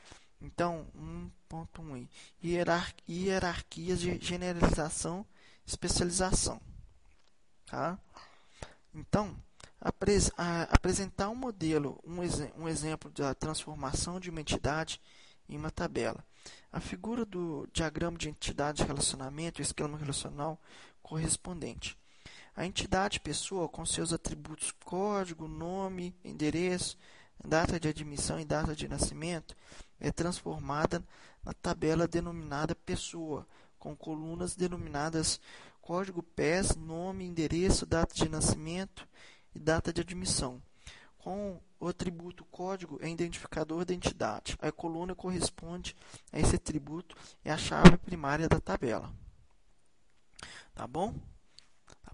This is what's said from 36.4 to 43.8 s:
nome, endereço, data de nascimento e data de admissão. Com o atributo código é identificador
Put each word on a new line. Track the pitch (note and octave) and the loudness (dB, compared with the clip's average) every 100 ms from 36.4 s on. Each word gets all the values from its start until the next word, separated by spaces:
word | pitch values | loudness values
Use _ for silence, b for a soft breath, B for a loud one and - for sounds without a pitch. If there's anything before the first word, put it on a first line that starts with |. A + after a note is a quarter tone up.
| C#3+ F3+ G3 | 4 4 4
nome, | D#3+ D#3+ E3 F#3 F#3+ F3+ | 2 0 -4 -4 -4 -4
endereço, | E3+ D3 E3 F#3+ - | 0 0 4 6 4
data | - E3 E3 | 4 2 2
de | - D#3+ | 2 0
nascimento | D#3 D#3 - D#3 F3+ F#3+ - - B B B B | 2 2 2 0 -6 -6 -10 -18 B B B B
e | E3+ | -4
data | D#3 E3 E3+ | 2 2 2
de | E3+ | 0
admissão. | E3+ F3+ F#3 - C3 B2+ - - B B B B | -2 -2 -2 0 0 -4 -16 -20 B B B B
Com | - G3 G3+ E3+ - - | -6 -4 -4 -8 -14 -8
o | E3+ | -4
atributo | F3 F#3 E3+ F3 - - | -2 -2 -4 -10 -12 -14
código | - F#3 F#3+ E3+ C#3 | -6 -4 -4 -6 -6
é | D#3 | -4
identificador | E3+ E3+ - - D#3+ D#3 D#3+ | -2 -2 -2 -6 -2 0 0